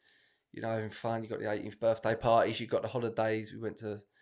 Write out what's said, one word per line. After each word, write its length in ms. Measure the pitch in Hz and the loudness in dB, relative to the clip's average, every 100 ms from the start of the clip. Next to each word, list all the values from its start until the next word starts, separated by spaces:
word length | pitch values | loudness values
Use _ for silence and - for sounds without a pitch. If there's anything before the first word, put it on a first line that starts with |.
| _ _ _ _ _ | _ _ _ _ _
you 80 | - | -8
know, 100 | 113 | -4
having 200 | 113 107 | -2 -4
fun. 320 | - 117 113 | -4 -2 -2
You 80 | 110 | -4
got 80 | 110 | -4
the 120 | 107 | -2
eighteenth 280 | 104 107 - | -2 -4 0
birthday 380 | 113 113 110 113 | 0 2 0 2
parties, 420 | 127 113 95 113 | 6 6 6 0
you 60 | 113 | 0
got 160 | 117 | 0
the 60 | 110 | 0
holidays. 640 | 127 117 107 110 110 107 | -2 -2 0 0 0 -4
We 80 | 107 | -8
went 160 | 110 - | -8 -6
to 220 | 110 104 - _ | -8 -8 -12 _